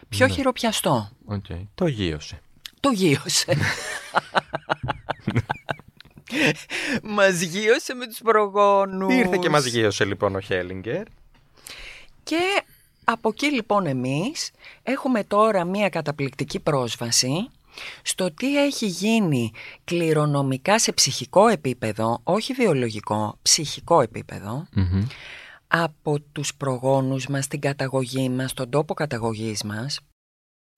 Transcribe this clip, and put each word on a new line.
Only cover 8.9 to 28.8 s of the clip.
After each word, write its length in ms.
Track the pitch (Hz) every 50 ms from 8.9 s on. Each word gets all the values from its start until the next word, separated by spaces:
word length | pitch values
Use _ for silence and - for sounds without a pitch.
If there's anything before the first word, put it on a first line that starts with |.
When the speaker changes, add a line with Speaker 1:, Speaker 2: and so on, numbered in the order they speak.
| 190 190 190 190 254
Speaker 2:
Ήρθε 220 | 254 - 185 196
και 120 | 185 180 160
μας 160 | 151 147 131
γείωσε, 380 | 127 117 117 110 104 98 - 107
λοιπόν, 300 | 98 101 - 104 101 98
ο 40 | 95
Χέλιγκερ. 640 | 92 - 98 90 90 90 95 95 92 107 135 185 220 - - - - _ _ _ _ _ _ _ - - - - - - - - - - - - _
Speaker 1:
Και 380 | - 302 330 359 370 403 370 - _ _ _ _ _ _ _ _
από 240 | - 226 226 - 220
εκεί, 180 | 214 - 277 294
λοιπόν, 340 | 294 240 208 - 208 202 185
εμείς 640 | 151 131 127 123 127 135 147 185 269 330 - - - - _ - - - -
έχουμε 420 | - - 262 269 - 262 254 214 185
τώρα 400 | - 208 208 214 220 208 185 170
μία 240 | 175 190 208 208 180
καταπληκτική 720 | - 170 151 147 147 - 139 131 - - 139 - - 190
πρόσβαση 880 | - 185 151 135 123 117 - - 120 117 117 - - 127 139 175 226 285 - _ _ _ - - - - - -
στο 300 | - - - - 185 180
τι 320 | - - 240 269 285 285 285
έχει 220 | 285 277 - 233
γίνει 640 | 202 165 175 190 220 226 226 202 165 143 120 117 110 - - - - - - _
κληρονομικά 960 | - 175 170 170 160 151 156 151 151 143 139 139 135 135 131 - - 208 226
σε 140 | - -
ψυχικό 560 | - - - - - - 120 - - 175 208 233
επίπεδο, 720 | 208 147 - 135 120 - - 110 101 110 110 113 117 -
όχι 300 | - - 175 220 - -
βιολογικό, 880 | 254 262 240 202 151 131 123 113 107 104 - - 107 107 107 107 - -
ψυχικό 580 | - - - - 151 - - - - - 170 160
επίπεδο, 640 | 123 110 - 107 - - - 95 92 101 117 143 180 - -
Speaker 2:
Μμμ. 280 | 101 95 90 95 98 104 131 - - - - - - - - - - _ -
Speaker 1:
από 520 | - 165 170 160 160 _ - 160 147 147 151 _
τους 220 | - 151 139 - -
προγόνους 720 | - 143 135 127 123 127 131 135 135 131 131 135 131 127
μας, 200 | - 139 139 135 -
την 120 | - 143
καταγωγή 680 | 139 139 139 - 135 131 131 135 131 120 127 131 131 127
μας, 240 | 127 127 131 131
τον 180 | - - 127 120
τόπο 240 | 131 143